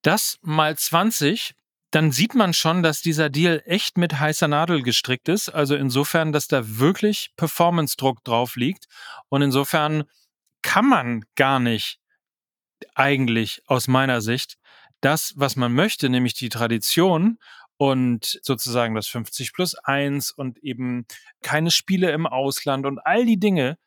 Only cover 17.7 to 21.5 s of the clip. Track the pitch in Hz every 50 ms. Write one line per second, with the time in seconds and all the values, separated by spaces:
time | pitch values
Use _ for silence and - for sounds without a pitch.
17.7 | _ _ 143 135 131 131 127 123 120 107 - - - - - - 131 113 - 123
18.7 | 117 123 117 113 110 110 104 - - 120 110 - - - 127 - - - 185 175
19.7 | - - _ - 139 139 143 143 139 143 135 - - - 139 127 127 _ - 139
20.7 | 127 127 127 127 123 123 120 _ - - - - _ _ - -